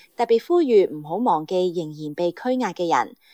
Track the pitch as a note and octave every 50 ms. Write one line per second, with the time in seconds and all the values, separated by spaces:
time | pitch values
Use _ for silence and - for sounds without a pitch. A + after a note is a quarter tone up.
0 | - _ _ - A#3+ A#3 A#3 A3+ - - F4 F4 E4 B3+ A#3 G3+ F3+ - D3+ D3+
1 | D3+ D3+ E3 G#3 B3 A#3+ F3 D#3 D#3+ - F#3+ F#3 F3+ F#3 E3 F3+ E3 D3+ D3+ D3+
2 | D#3 D3 D3 - F3 F3 E3+ - - B3 C4 B3+ A#3+ F#3+ F3 - F3 E3 D3+ B2+
3 | A2+ - - _ _ _